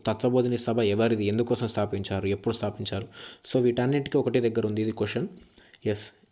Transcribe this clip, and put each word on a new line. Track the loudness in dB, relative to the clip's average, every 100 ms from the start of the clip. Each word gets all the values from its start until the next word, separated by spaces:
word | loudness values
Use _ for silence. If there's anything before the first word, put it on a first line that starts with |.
| -4
తత్వబోధిని | 0 2 2 2 0
సభ | 0 2
ఎవరిది, | 2 4 2 2 2
ఎందుకోసం | 2 0 0 -2
స్థాపించారు, | -2 -2 -2 -4 -2 -2
ఎప్పుడు | -2 -2
స్థాపించారు. | -2 -4 -4 -6 -6 -8 -14 -20 -18 -2
So | 2
వీటన్నిటికీ | 2 2 2 0 0 0
ఒకటే | 2 2
దగ్గర | 2 0 0
ఉంది | 0
ఇది | -2
క్వశ్చన్. | -2 -2 -2 -6 -8 -20 _ -20 -8 -4
ఎస్, | -4 -6 -20 -12